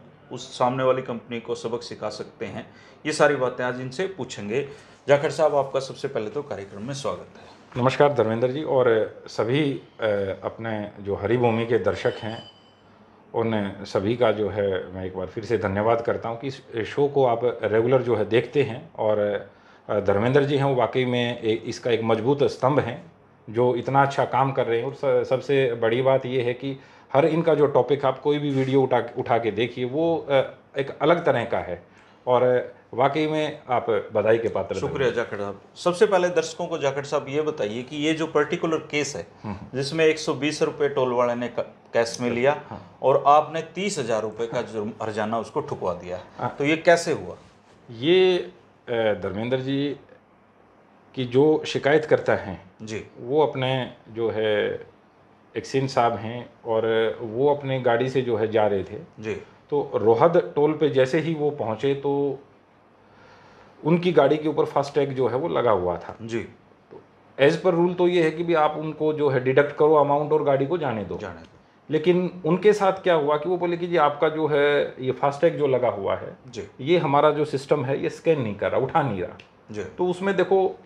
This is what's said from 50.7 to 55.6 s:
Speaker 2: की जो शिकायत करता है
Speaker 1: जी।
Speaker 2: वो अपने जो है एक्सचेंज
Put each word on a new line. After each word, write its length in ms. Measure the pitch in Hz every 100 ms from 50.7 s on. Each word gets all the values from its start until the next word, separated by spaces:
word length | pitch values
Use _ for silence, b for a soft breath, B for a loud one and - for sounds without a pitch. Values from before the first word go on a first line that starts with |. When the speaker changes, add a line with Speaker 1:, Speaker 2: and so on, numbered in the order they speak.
| _ _ _ _ -
Speaker 2:
की 100 | 120
जो 380 | 123 151 156 -
शिकायत 400 | 135 135 156 151
करता 300 | 135 - 104
है 260 | 98 90 - -
Speaker 1:
जी। 240 | 107 110 - -
Speaker 2:
वो 260 | 120 147 143
अपने 480 | 131 131 131 117 - -
जो 200 | 110 113
है 580 | 104 110 104 98 - - - _ _ _ _ _
एक्सचेंज 320 | -